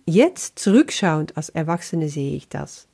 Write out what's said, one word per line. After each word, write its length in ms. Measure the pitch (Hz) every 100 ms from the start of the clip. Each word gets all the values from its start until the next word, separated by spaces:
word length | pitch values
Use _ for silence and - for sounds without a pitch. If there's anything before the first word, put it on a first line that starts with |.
Jetzt, 540 | - 170 330 370 - -
zurückschauend 760 | 202 220 311 - 185 156 151 -
als 120 | 156
Erwachsene, 600 | 160 160 170 - 170 151
sehe 260 | 147 139
ich 140 | 147 -
das. 400 | - 143 - _